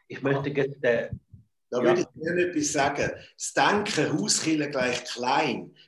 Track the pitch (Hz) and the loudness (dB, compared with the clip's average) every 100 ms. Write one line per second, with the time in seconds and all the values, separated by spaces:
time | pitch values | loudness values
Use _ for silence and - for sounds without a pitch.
0 | - 92 135 139 147 143 135 139 127 117 | -16 -6 0 0 0 -2 -2 0 0 0
1 | - - _ - - _ - 120 120 180 | 0 -8 _ -20 -20 _ -6 0 4 4
2 | - - 160 175 175 165 143 147 139 143 | 2 -4 -4 0 0 0 -2 2 0 2
3 | 107 - - - - - 143 202 208 - | -2 -4 -12 -12 -4 2 4 4 0 0
4 | 139 151 208 - 156 156 143 135 123 120 | 0 0 0 0 2 0 0 0 0 -2
5 | - - 123 143 156 101 87 - | -6 -6 0 2 2 -2 -6 -18